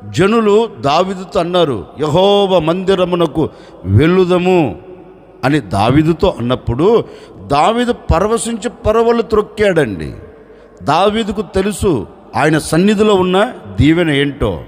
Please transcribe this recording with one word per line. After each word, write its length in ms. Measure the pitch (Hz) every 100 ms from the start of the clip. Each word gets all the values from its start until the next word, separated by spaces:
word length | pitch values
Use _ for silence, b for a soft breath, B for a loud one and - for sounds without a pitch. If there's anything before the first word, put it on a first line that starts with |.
| -
జనులు 600 | 107 190 233 214 202 233 -
దావీదుతో 580 | 131 156 185 190 190 202
అన్నారు, 460 | 170 180 160 110 - -
"యెహోవా 600 | 151 160 190 202 196 185
మందిరమునకు 920 | 156 180 185 190 180 175 165 160 135 B B B 90
వెళ్ళుదము" 920 | 98 156 185 180 180 175 185 139 90 - - - - - -
అని 160 | 127 151
దావీదుతో 760 | 101 98 110 143 156 165 190 -
అన్నప్పుడు, 640 | 120 123 - 120 180 226 - B B - 95
దావీదు 460 | 143 170 226 240
పరవశించి 760 | 233 - 160 208 226 226 233 220
పరవళ్ళు 520 | - 208 220 233 233
త్రొక్కాడండి. 920 | 220 208 208 - 208 165 127 90 73 57 - - B B B B
దావీదుకు 580 | 90 160 202 214 208 208
తెలుసు 680 | 185 190 196 190 214 135 85 - - 113
ఆయన 220 | 151 160
సన్నిధిలో 580 | - 160 196 208 214 202
ఉన్న 360 | 180 180 233 - 101 95
దీవెన 300 | 139 165 165
ఏంటో 540 | 139 143 135 113 82